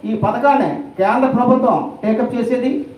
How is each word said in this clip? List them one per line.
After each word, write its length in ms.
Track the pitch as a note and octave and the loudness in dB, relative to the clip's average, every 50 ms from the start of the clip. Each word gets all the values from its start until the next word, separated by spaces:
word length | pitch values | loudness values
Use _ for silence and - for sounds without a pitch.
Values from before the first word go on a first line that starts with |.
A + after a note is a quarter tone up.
| - G#3 | -6 -4
ఈ 40 | A3 G#3+ - | -4 -2 -2
పథకాన్ని 460 | G3+ A3 A#3 - C#4+ C#4 C4 - - - - - - - - | -2 -2 2 2 2 4 4 2 0 -2 -6 -10 -12 -4 -2
కేంద్ర 300 | F#3+ G#3 A#3 B3+ C4 B3+ - A#3+ | 0 2 2 2 2 2 2 2
ప్రభుత్వం 400 | B3 B3 - - - B3+ - - - - - - - | 4 4 4 4 4 2 0 0 -2 -6 -10 -6 -2
టేకప్ 320 | G#3+ A3 C4 A#3+ - B3+ | -2 0 0 -2 -2 -2
చేసేది 360 | A#3+ A3+ - B3+ B3 A#3 C4+ D4+ D4 C#4+ - - | -4 -2 0 -2 0 0 -2 -2 -2 -6 -8 -14